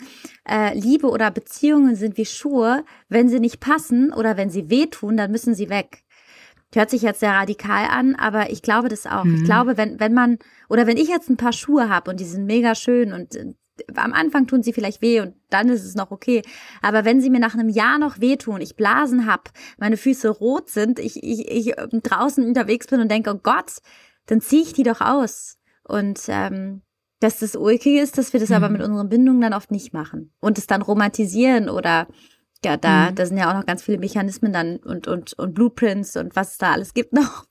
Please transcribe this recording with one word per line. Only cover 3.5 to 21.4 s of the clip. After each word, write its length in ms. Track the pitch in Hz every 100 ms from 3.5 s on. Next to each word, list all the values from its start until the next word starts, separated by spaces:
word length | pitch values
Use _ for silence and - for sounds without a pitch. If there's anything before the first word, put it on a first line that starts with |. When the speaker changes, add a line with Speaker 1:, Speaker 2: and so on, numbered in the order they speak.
| -
Speaker 1:
passen 540 | 262 311 - 240 277
oder 240 | - 220 202
wenn 140 | 196
sie 200 | 180 156
wehtun, 460 | 247 320 - 208 220
dann 160 | 202
müssen 220 | 226 240
sie 140 | 196 202
weg. 360 | 202 - - _ _ _ - - _ _
Hört 180 | 220 214
sich 120 | 247
jetzt 180 | 220 202
sehr 120 | 214
radikal 540 | 196 196 208 202 202 214
an, 260 | 254 254
aber 360 | 262 214 214 208
ich 120 | -
glaube 260 | - 214 240
das 180 | 214 -
auch. 180 | 196
Ich 160 | 175 165
Speaker 2:
Mhm. 40 |
Speaker 1:
glaube, 320 | 165 214 247 220
wenn, 220 | 214 -
wenn 160 | 214
man, 240 | 240 240 233 _ _ -
oder 180 | 220 226
wenn 100 | 233
ich 120 | 311
jetzt 200 | 339 294
ein 80 | 247
paar 140 | 240
Schuhe 360 | 226 - 285 226
hab 180 | 180 -
und 140 | 185
die 40 |
sind 200 | 175 190 196
mega 300 | 233 233 226
schön 360 | - 247 220
und, 220 | 180 170
äh, 200 | - - - _ - -
am 180 | - 226
Anfang 360 | - 320 285 254
tun 140 | 262
sie 80 | 233
vielleicht 300 | 233 208 -
weh 180 | 233 226
und 140 | 190 - _
dann 180 | 196 240
ist 160 | 240
es 100 | 190
noch 160 | 190 190
okay. 320 | 196 - 233 - - - -
Aber 220 | 202 214
wenn 160 | 214 262
sie 100 | 262
mir 80 | 254
nach 160 | 226
einem 140 | 226 226
Jahr 300 | 214 233 294
noch 220 | 294 -
wehtun, 400 | 247 269 - 190
ich 140 | 147 -
Blasen 480 | 202 254 294 247 220
hab, 240 | 185 - - - -
meine 180 | 208 220
Füße 320 | 269 262 220
rot 400 | 214 226 294 -
sind, 300 | 214 220 240
ich, 240 | - -
ich, 260 | - 226